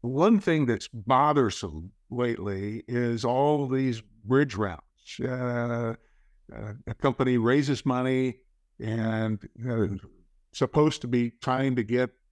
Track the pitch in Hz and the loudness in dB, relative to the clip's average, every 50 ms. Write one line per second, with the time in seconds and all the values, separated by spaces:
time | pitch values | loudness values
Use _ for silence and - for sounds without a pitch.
0 | - 120 131 139 165 208 233 202 196 - 165 156 147 120 117 101 - - - 117 | -4 -4 0 2 6 6 6 6 4 2 2 2 2 2 0 -2 -2 -10 -14 -12
1 | 98 113 131 127 143 151 151 147 131 107 - - - 92 76 78 82 98 - _ | -2 2 4 4 4 4 4 4 2 2 0 -4 -8 -10 -10 -10 -12 -14 -18 _
2 | _ _ - 120 123 120 117 - - 101 98 95 98 104 110 113 - - 123 120 | _ _ -6 -4 -2 -2 -2 -4 -4 -6 -6 -6 -6 -6 -8 -10 -10 -4 -2 -2
3 | 123 120 117 113 117 120 123 127 139 147 151 147 143 131 131 131 135 131 120 110 | 0 0 -2 -2 -2 -2 0 2 2 2 2 0 0 0 0 0 0 0 -2 -4
4 | - _ - - _ 98 127 135 143 139 104 95 107 98 85 - _ _ _ _ | -8 _ -20 -18 _ 2 4 4 4 2 0 -4 -4 -4 -4 -8 _ _ _ _
5 | _ - - - 120 127 127 127 123 123 120 120 120 120 120 120 120 113 113 - | _ -18 -12 -6 -6 -6 -4 -2 -4 -2 -2 -2 -2 -2 -2 -2 -2 -4 -6 -8
6 | _ _ _ _ _ _ _ _ _ - - 113 107 104 110 120 - - 113 _ | _ _ _ _ _ _ _ _ _ -18 -14 -12 -12 -12 -12 -12 -10 -12 -10 _
7 | - 139 127 - 131 127 127 123 110 117 127 147 143 131 143 - - 135 127 127 | 0 0 0 2 0 2 2 2 4 4 4 4 2 0 -2 -2 0 -2 0 0
8 | 127 131 131 131 131 127 117 _ _ _ _ _ _ _ _ _ - 110 110 113 | 0 0 0 0 0 -2 -4 _ _ _ _ _ _ _ _ _ -6 -4 -4 -2
9 | 113 113 113 110 110 110 110 104 - - _ - 113 127 120 113 107 92 101 90 | -2 -2 -2 -2 -2 -2 -2 -4 -8 -14 _ -10 -8 -4 -2 0 0 -2 -2 -6
10 | - - - _ _ _ _ _ _ _ _ - 143 127 - 151 151 151 - - | -10 -16 -20 _ _ _ _ _ _ _ _ -2 -2 2 4 4 4 4 2 0
11 | - 123 120 120 120 120 - _ - 131 127 131 135 135 127 123 113 104 120 120 | -6 0 0 0 0 0 -4 _ -4 -2 0 0 2 0 0 0 0 0 2 0
12 | 127 120 _ _ _ _ | 0 0 _ _ _ _